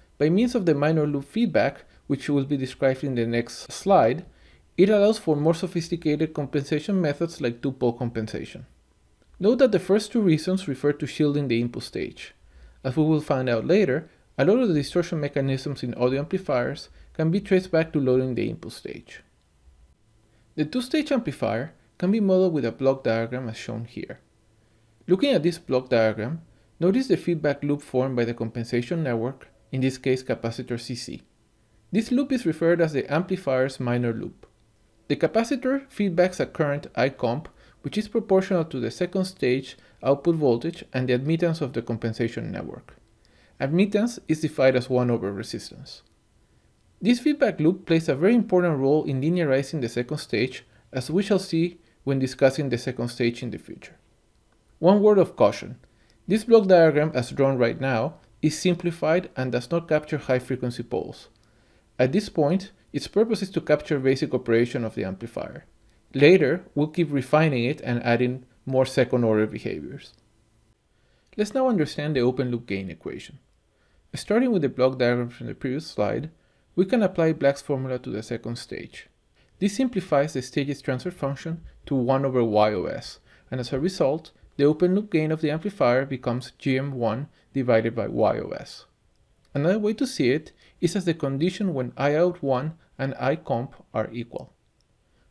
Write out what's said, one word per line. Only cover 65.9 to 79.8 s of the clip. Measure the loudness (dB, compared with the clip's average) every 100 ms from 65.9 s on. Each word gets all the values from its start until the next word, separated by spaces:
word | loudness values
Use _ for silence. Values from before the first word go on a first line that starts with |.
| _ _
Later, | 6 8 8 4 0 -4
we'll | -2 -2
keep | 0 0
refining | -2 2 2 4 2
it | -2 -2
and | -4 -2
adding | 0 2 0 -2 -12 _ -2
more | 0 2
second-order | 2 2 2 2 2 2
behaviors. | -2 -8 -8 -10 -14 -18 _ _ _ _ _ _ _ _ _ _ _ _ -6
Let's | -2
now | 0 2
understand | 2 0 -4 -2 2
the |
open-loop | 2 0 -2 -4 -4
gain | -6 -6
equation. | -10 -12 -12 -16 -20 _ _ _ _ _ _ _
Starting | -10 0 2 2
with | 2
the | 0
block | 2 0 2
diagram | 0 0 -2
from | -8 -12
the |
previous | -8 -6 -6 -6
slide, | -4 -2 -2 -6 _ _ _ _ -2
we |
can | 0 2
apply | 0 2 0
Black's | 2 2 0
formula | -2 -4 -2 -6
to | -6
the | -8
second | -6 -8 -8 -10
stage. | -10 -12 -12 -18 -20 _ _ _ _ -2
This | -2
simplifies | 0